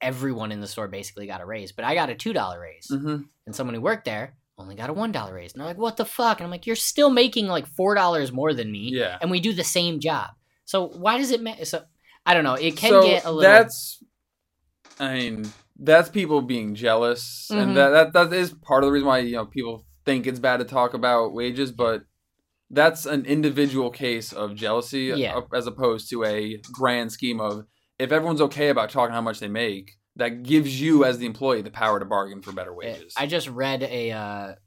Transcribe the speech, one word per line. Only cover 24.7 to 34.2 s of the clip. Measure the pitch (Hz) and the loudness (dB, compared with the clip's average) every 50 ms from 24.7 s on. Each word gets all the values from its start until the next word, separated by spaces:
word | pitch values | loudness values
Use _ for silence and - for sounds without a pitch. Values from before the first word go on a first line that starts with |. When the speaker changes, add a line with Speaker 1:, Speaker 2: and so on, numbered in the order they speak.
| 113 120 120 120 139 135 131 131 123 | -2 -2 -2 -4 -6 -4 -4 -2 -2
Speaker 1:
Yeah. | 139 120 98 - 123 120 - | -2 -2 -4 -4 -6 -8 -4
Speaker 2:
as | 113 123 117 | -6 -4 -4
opposed | 120 110 135 131 120 113 110 - - | -6 -6 -2 0 0 0 -2 -6 -8
to | 123 117 | -6 -4
a | 110 107 104 107 107 110 110 107 113 - | -2 -2 -2 -2 -4 -6 -8 -12 -16 -20
grand | 123 131 131 123 123 120 117 113 | -6 0 0 0 0 0 -4 -6
scheme | 113 - 131 123 117 113 | -8 -6 -4 -4 -4 -2
of, | 107 104 104 107 107 _ _ _ _ _ _ - | -4 -4 -4 -6 -10 _ _ _ _ _ _ -6
if | 131 123 | -2 0
everyone's | 151 156 160 170 160 151 | 0 0 2 0 2 2
okay | 147 139 - 147 147 143 | 0 0 0 0 0 2
about | 139 120 107 - | 2 2 0 0
talking | - 135 120 117 | 0 0 0 0
how | 117 117 | 0 -4
much | 113 113 104 - | -4 -4 -6 -6
they | 110 101 | -8 -6
make, | 104 113 117 107 98 98 98 - _ _ _ _ _ | -4 -4 -4 -4 -4 -8 -12 -18 _ _ _ _ _
that | 123 123 120 117 120 123 | -4 -4 -4 -4 -8 -2
gives | 127 156 156 147 135 135 127 | 2 4 4 4 2 -4 -2
you | 147 160 156 143 135 | 2 4 6 6 6
as | 127 123 120 | 4 2 -2
the | 123 | -6
employee | 113 110 - 135 135 123 107 | -8 -8 -4 0 0 0 0
the | 101 104 | -2 -8
power | - 117 113 110 104 98 | -4 0 0 2 2 0
to | 95 | -2
bargain | 98 107 98 98 98 98 98 | -2 -2 -2 -2 -4 -10 -14
for | - 101 | -14 -12
better | 95 92 90 90 | -12 -12 -12 -12
Speaker 1:
Uh, | 90 | -12
Speaker 2:
wages. | 87 85 - 104 85 82 85 - | -12 -10 -12 -12 -12 -16 -10 -6
Speaker 1:
I | 135 143 | -6 -4
just | 147 175 165 - 135 | -2 -2 -4 -4 -6
read | 120 123 135 135 135 127 | -6 -4 -4 -4 -2 -4
a, | 135 117 123 120 117 113 | -4 -6 -6 -6 -6 -6
uh, | 110 107 | -6 -6